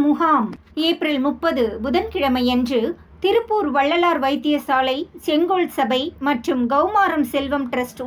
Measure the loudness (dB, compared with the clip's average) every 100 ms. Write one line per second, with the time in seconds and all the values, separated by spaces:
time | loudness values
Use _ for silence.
0 | 2 2 4 2 0 -6 -12 -2 -2 0
1 | 0 0 -2 -2 -2 0 -2 -2 -2 -2
2 | -2 -2 0 2 2 2 0 0 -2 -4
3 | -14 -4 0 0 0 -2 0 0 2 2
4 | 2 2 0 0 0 -2 0 0 0 -2
5 | -6 -8 -2 0 2 0 0 -2 0 0
6 | -2 -4 -2 -2 -2 -2 0 2 2 2
7 | 2 0 -2 -2 -2 -4 -2 -4 -4 -6